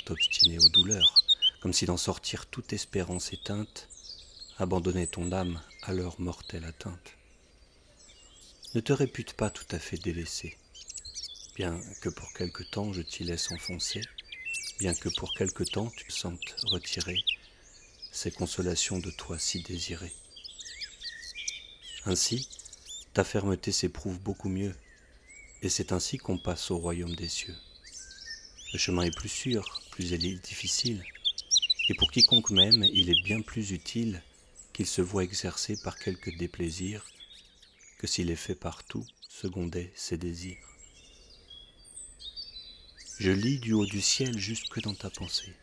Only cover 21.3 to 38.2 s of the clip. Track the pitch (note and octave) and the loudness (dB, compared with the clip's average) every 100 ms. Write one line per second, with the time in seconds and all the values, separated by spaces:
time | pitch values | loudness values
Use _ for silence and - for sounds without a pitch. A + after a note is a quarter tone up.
21.3 | - - - - - - - G2+ F2+ - | -8 -6 -8 -10 -18 -14 -8 0 2 2
22.3 | A#2+ C3 - - - - - - - F#2+ | 0 -2 -10 -16 -16 -12 -12 -2 2 2
23.3 | G#2 G2 F#2 - G2 F2+ - G2+ F#2 G2 | 2 2 2 2 2 0 0 -6 -4 -4
24.3 | G2 G2+ F#2 G2+ F2+ - - - - - | -4 -2 0 0 -4 -12 -20 -20 -20 -20
25.3 | - - - F#2+ - G2 F#2 - C3+ - | -20 -20 -6 -2 0 0 0 0 -2 -2
26.3 | F#2 - F2+ - F2+ E2+ E2+ F2 E2+ E2+ | -2 0 -2 -2 -2 0 -2 -2 -4 -4
27.3 | - - F2 - - - - - - - | -4 -6 -10 -16 -20 -18 -16 -16 -14 -14
28.3 | - - - - - - F2+ F2 - F#2+ | -14 -14 -16 -6 0 2 4 2 0 -4
29.3 | - C3+ A#2 F#2+ - - - F2 F2 E2+ | -4 0 0 -2 -8 -10 -6 -2 0 0
30.3 | F#2 - - F#2+ - B2 G#2+ - - - | -4 -8 -6 -2 0 0 -2 -6 -4 -2
31.3 | - - - - - - - - - - | -2 2 4 6 4 2 4 4 6 8
32.3 | - - G2+ F#2+ A2 G2+ - F2+ F2+ F#2 | 8 6 6 8 8 8 6 6 6 4
33.3 | G#2+ G#2+ A#2 G2+ F2+ - A2+ A#2 F2+ - | 0 0 -2 -2 -2 -2 0 0 0 -6
34.3 | - - - - - G2 - F2+ G2+ F2+ | -20 -20 -20 -8 -4 0 2 2 2 0
35.3 | F#2+ F#2 - - G#2 - - - F#2 - | 0 -2 -2 -2 -2 -4 -4 -4 -4 -4
36.3 | E2 F2 - E2+ E2+ F#2 G#2 - - - | -4 -4 -2 -2 -2 -4 -4 -10 -18 -20
37.3 | - - - - - - - F2 - | -20 -20 -20 -20 -20 -20 -8 -2 0